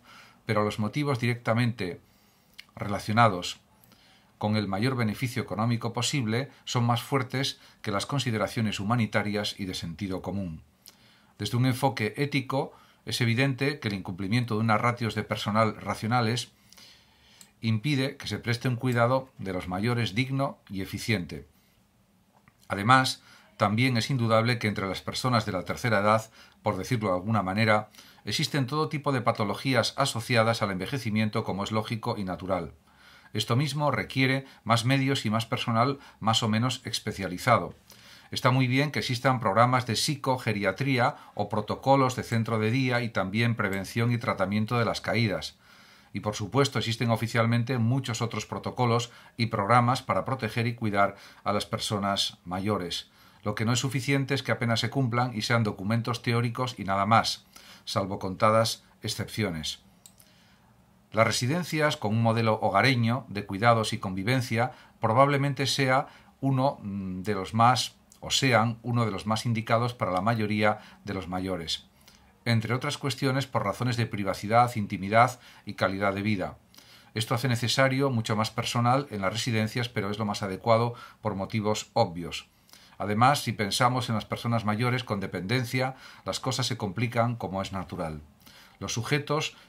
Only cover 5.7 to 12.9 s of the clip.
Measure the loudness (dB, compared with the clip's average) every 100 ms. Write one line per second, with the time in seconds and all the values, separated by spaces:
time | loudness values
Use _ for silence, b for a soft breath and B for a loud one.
5.7 | 0 -2 -4 -2 -2 0 -2 -4 B -4
6.7 | 0 2 0 0 -2 -2 -4 -4 B B
7.7 | B -4 -4 -2 -2 -2 -2 -2 -2 -2
8.7 | -2 0 0 2 0 0 -2 -4 -6 -8
9.7 | -6 -8 -6 -6 -4 -4 -4 -6 -8 -16
10.7 | _ B B B B B -8 -2 2 2
11.7 | 2 0 0 -2 -2 -2 -2 0 -2 -4
12.7 | B B